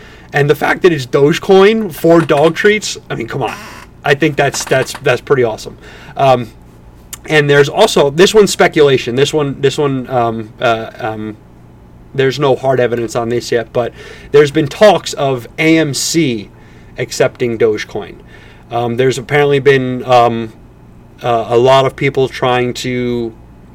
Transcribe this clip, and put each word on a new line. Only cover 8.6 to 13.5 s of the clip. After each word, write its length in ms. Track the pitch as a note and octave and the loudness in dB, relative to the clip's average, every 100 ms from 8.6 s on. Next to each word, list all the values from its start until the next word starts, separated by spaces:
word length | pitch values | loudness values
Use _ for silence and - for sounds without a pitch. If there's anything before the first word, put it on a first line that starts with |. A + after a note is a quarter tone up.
| F3+ D#3+ C#3+ C3 - B2 | 2 4 2 2 0 -2
This 180 | C#3 | 0
one, 280 | D#3 C#3+ C3 | 0 -4 -2
this 160 | C#3 C#3 | -2 0
one, 320 | D3 C3+ A#2+ | -2 -4 -4
um, 440 | B2+ A#2 A2+ A2 - | -2 -2 -4 -10 -4
uh, 320 | B2+ A2+ A2 - | -2 -2 -6 -10
um, 400 | A2+ A2 G#2+ G#2+ - - - - - - - C3 | -10 -8 -10 -14 -18 -20 -20 -20 -20 -20 -10 -2
there's 240 | C3+ B2+ | -2 0
no 160 | C#3+ B2 | 0 0
hard 240 | C3+ C3 | 0 0
evidence 360 | A#2+ A#2+ A#2 B2 | 0 -2 -4 -4
on 140 | A#2 | -2
this 220 | A#2+ - | -4 -2